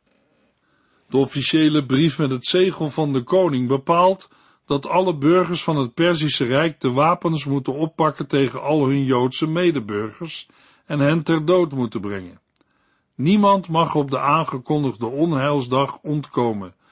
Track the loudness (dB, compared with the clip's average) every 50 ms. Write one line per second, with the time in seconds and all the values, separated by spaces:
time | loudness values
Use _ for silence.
0 | _ _ _ _ _ _ _ _ _ _ _ _ _ _ _ _ _ _ _ _
1 | _ _ 0 0 0 0 -2 -4 -2 0 2 2 4 4 2 0 0 0 0 2
2 | 2 2 0 0 -2 -2 -2 -4 -2 0 2 2 2 2 0 -2 -6 -4 -4 -2
3 | -2 -2 -2 -2 -2 0 2 2 2 2 0 0 0 0 -2 0 0 0 2 4
4 | 4 2 2 0 -6 -20 _ _ _ _ _ _ _ -4 -4 -2 -2 -2 0 0
5 | 0 0 0 0 2 4 4 4 2 0 -2 -4 -2 -2 0 0 -2 -2 0 0
6 | 2 2 2 2 0 -2 -2 -2 0 0 2 2 2 0 -2 -4 -4 -2 0 2
7 | 2 2 2 0 0 -2 -2 -2 -4 -4 -4 -4 -4 -4 -4 -4 -4 -4 -2 0
8 | 0 0 0 -4 -6 -2 0 0 0 0 -2 -4 -4 -2 0 0 2 2 0 0
9 | 2 2 2 2 2 0 0 -2 -2 -2 0 0 0 0 0 0 -4 -4 -4 -6
10 | -6 -6 -10 -12 -14 -12 -12 -14 -16 _ _ _ _ _ _ _ _ -6 -2 0
11 | 2 2 2 2 0 0 0 0 2 2 2 2 2 0 0 -2 -4 -4 -4 -6
12 | -6 -6 -8 -8 -10 -12 -18 -20 _ _ _ _ _ _ _ _ _ _ _ _
13 | _ _ _ -2 0 2 4 4 4 4 4 2 0 -2 0 0 0 0 0 -2
14 | -2 -2 -2 -2 0 0 0 0 0 -2 -6 -6 -4 -2 -2 0 -2 -2 -4 -4
15 | -6 -6 -2 -2 0 0 0 0 0 0 0 -2 -2 0 0 0 0 -2 -4 -8
16 | -6 -6 -4 -4 -6 -4 -2 -2 0 0 -2 -4 -8 -12 -16 _ _ _